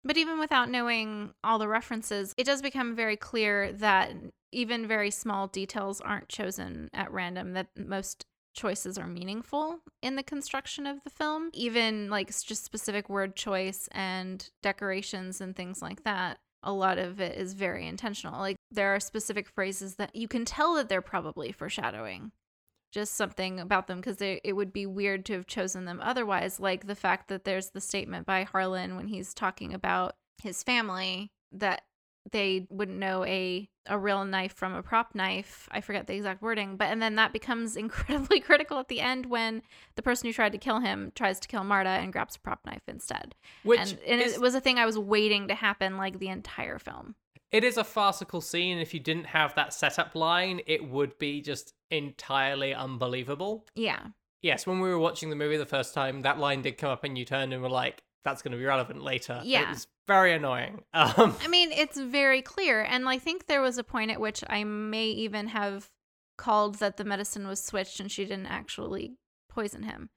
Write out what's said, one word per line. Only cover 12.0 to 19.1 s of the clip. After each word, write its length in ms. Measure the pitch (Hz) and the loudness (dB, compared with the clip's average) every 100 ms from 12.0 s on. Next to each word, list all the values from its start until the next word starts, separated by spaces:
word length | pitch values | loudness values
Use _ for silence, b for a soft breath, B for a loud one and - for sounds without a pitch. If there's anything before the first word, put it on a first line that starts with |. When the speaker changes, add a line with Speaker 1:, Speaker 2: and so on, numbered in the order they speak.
| 202 | -2
Speaker 1:
like, 220 | 202 196 | -2 -2
s-, 120 | - | -6
just 220 | - 214 | -6 -8
specific 460 | - 220 - 208 202 | -8 -6 -4 -4 -2
word 260 | 196 196 190 | -2 -2 -4
choice 520 | 220 190 190 190 - | -2 0 -2 -6 -8
and 560 | - 190 185 185 185 - _ | -6 -4 -4 -6 -8 -12 _
decorations 760 | 196 196 202 190 196 190 185 185 | -2 0 -2 -2 -4 -8 -8 -8
and 120 | 185 | -8
things 280 | 185 180 190 | -8 -10 -10
like 200 | - 190 | -10 -6
that, 340 | 220 190 180 - _ _ | -4 -2 -2 -6 _ _
a 100 | - | -4
lot 240 | 196 190 180 | 2 2 2
of 220 | 180 196 | -2 -2
it 160 | 175 - | -4 -4
is 160 | 190 | -6
very 340 | 196 190 - 165 | -2 -2 -2 -6
intentional. 540 | 185 233 202 160 - | -6 -6 -6 -8 -4
Like, 160 | 196 190 _ | -4 -6 _
there 240 | 214 196 | 0 2
are 60 | 196 | 2
specific 480 | - | 0